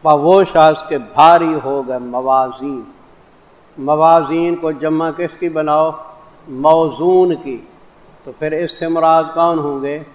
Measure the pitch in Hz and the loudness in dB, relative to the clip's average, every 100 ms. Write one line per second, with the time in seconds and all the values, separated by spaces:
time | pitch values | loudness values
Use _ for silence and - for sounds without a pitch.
0 | 160 151 151 190 185 165 156 151 - 147 | 2 2 4 4 4 4 4 4 -4 -8
1 | 113 - 156 170 165 156 135 139 127 127 | -6 4 6 6 4 -4 -4 -6 -4 -8
2 | 123 123 131 131 131 123 139 131 104 - | -6 -6 0 0 0 -6 -12 -12 -14 -20
3 | _ _ _ _ _ _ _ - 135 151 | _ _ _ _ _ _ _ -12 -4 2
4 | 160 165 143 165 170 170 160 147 156 156 | 4 4 2 -4 -4 -4 -6 -6 -4 -4
5 | 165 151 170 - 175 160 151 151 160 156 | -4 -6 -10 -8 -6 -4 -2 0 0 -4
6 | - - - _ - 131 147 160 160 123 | -18 -20 -20 _ -16 -2 2 2 2 -2
7 | 170 185 185 160 139 120 - _ _ _ | 2 4 2 0 -8 -14 -16 _ _ _
8 | _ _ - 123 151 156 165 - 165 165 | _ _ -20 -10 -6 -6 -6 -6 -6 0
9 | 160 160 156 165 170 160 147 139 139 147 | 2 2 0 0 0 0 -4 -6 -8 -10
10 | 156 | -12